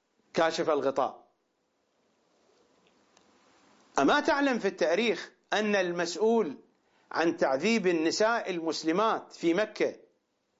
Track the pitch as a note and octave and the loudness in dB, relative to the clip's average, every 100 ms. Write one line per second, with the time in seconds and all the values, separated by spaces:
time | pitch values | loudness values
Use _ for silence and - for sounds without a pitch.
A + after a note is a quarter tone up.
0 | _ _ _ - E3 E3 D#3+ C#3+ C3+ C3+ | _ _ _ 0 0 0 0 0 0 -2
1 | A#2 - _ _ _ _ _ _ _ _ | -4 -4 _ _ _ _ _ _ _ _
2 | _ _ _ _ _ _ _ _ _ _ | _ _ _ _ _ _ _ _ _ _
3 | _ _ _ _ _ _ _ _ _ - | _ _ _ _ _ _ _ _ _ 0
4 | F3 C#4+ D4 C#4+ C#4 A3+ F#3+ F#3 E3 F3 | 2 2 2 2 2 0 -2 -2 0 2
5 | A#3 E3 - _ - G3 G#3+ G3+ F3+ F3 | 0 -2 -6 _ -6 -2 0 0 0 -2
6 | E3+ D#3+ A3 A#3 E3 B2 - _ _ _ | -4 0 2 2 0 -6 -20 _ _ _
7 | - C#3+ E3+ E3 D#3+ C3+ G3 A3+ F#3 E3+ | -10 -2 0 2 0 2 0 2 2 2
8 | D#3+ D#3 A3 A#3 F#3 F3 D#3+ - D#3+ F3 | 0 0 0 0 -4 -6 -4 -4 -2 0
9 | A3 D#3+ - - F3 E3+ G#3+ - C#3+ - | 0 -2 -8 -4 -2 0 -2 -2 -4 -4
10 | - _ _ _ _ | -20 _ _ _ _